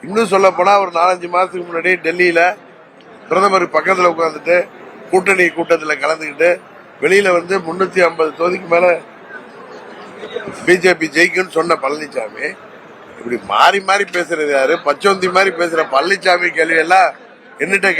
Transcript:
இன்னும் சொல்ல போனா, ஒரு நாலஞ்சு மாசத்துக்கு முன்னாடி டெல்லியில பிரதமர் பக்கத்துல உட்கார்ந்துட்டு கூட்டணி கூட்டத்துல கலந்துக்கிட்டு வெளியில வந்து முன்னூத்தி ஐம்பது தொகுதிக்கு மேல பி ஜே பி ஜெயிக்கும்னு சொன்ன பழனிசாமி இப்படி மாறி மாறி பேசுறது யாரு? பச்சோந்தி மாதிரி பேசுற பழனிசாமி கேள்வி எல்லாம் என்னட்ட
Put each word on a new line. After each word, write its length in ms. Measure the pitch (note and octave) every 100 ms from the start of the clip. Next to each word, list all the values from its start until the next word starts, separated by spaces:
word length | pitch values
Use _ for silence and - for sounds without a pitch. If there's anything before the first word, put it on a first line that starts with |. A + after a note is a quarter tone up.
| D#3
இன்னும் 240 | G#3 A3+
சொல்ல 140 | F#3+ F#3+ F3
போனா, 140 | F3+ G3+
ஒரு 80 | F#3+ E3
நாலஞ்சு 300 | F3 F#3 F3
மாசத்துக்கு 340 | F3 F#3 F#3 F3
முன்னாடி 240 | E3 E3+ F3+ D#3+
டெல்லியில 360 | F3 F3+ E3+ F3 G#3 - - - - - - -
பிரதமர் 360 | E3+ G3 F#3+ E3+ D#3
பக்கத்துல 360 | D#3+ F#3 F3+
உட்கார்ந்துட்டு 420 | D#3+ E3 D3+ D#3 F3+ E3+ - - - -
கூட்டணி 340 | F#3 F#3 F#3+ F3 D#3+
கூட்டத்துல 380 | E3 E3 D#3 D3
கலந்துக்கிட்டு 460 | C#3+ D#3+ D#3 C#3+ E3 F3 - - - -
வெளியில 260 | D3 F#3+ G3+ F3
வந்து 160 | E3+ F#3+ E3
முன்னூத்தி 340 | F3 F#3+ F3+ E3+
ஐம்பது 220 | E3 D#3+ D3+
தொகுதிக்கு 280 | E3+ F#3 F3
மேல 120 | E3+ F3+ E3+ - - - - - - - - - - - - - - - - C3
பி 80 | F3+
ஜே 100 | F3+ E3+
பி 60 | D#3+ C#3+
ஜெயிக்கும்னு 400 | F3+ E3+ F#3 D#3+
சொன்ன 180 | E3 D#3+
பழனிசாமி 640 | C3+ D3+ D3+ C3+ A2 G#2+ C#3+ F#3+ - - - - - -
இப்படி 180 | A#2+ A#2+ G2+
மாறி 260 | G2+ D3 G3 F#3+
மாறி 160 | G3 G3 F3+
பேசுறது 360 | E3 E3 D3 C#3
யாரு? 160 | C3+ E3+ C#3+
பச்சோந்தி 420 | C#3+ G3+ F#3+ F#3 F3+
மாதிரி 140 | G3 E3
பேசுற 200 | E3+ E3 D#3
பழனிசாமி 540 | C3+ E3 G3 F#3+ F3+ F3 E3
கேள்வி 200 | D#3+ E3
எல்லாம் 260 | D#3+ F#3 F3 - - - - -
என்னட்ட 260 | D#3+ G3 F#3+ E3